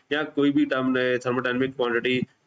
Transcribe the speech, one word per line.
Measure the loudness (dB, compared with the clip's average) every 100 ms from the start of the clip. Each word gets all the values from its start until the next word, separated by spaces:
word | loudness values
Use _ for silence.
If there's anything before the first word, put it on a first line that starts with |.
| -6
या | -4
कोई | -2 0 2
भी | 2 2
term, | 0 0 0 0 0
thermodynamic | -2 -2 -2 0 -2 -2
quantity, | 0 0 0 -2 -4 _